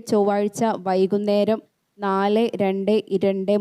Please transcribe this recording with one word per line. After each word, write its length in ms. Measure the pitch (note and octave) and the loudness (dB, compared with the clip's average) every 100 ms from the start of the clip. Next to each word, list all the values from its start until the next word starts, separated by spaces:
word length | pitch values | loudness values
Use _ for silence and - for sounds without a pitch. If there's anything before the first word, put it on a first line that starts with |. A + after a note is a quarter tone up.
| A3+ | 0
ചൊവ്വാഴ്ച 520 | G#3+ G3+ G3+ G#3 - A3+ G#3 F#3 | 2 2 2 -2 -2 -2 -2 -2
വൈകുന്നേരം 760 | F#3 F#3+ G#3 G#3 G#3 G3+ A3 - _ _ - | 0 2 0 0 0 2 -2 -6 _ _ -8
നാല് 440 | G3+ F#3+ G3+ G#3 A#3 - | -4 0 2 2 0 0
രണ്ട് 320 | G3 F#3+ G3 G#3+ - F#3+ | -2 0 0 0 0 -2
രണ്ട് 280 | G3 G3 F#3+ G#3 | 0 0 0 0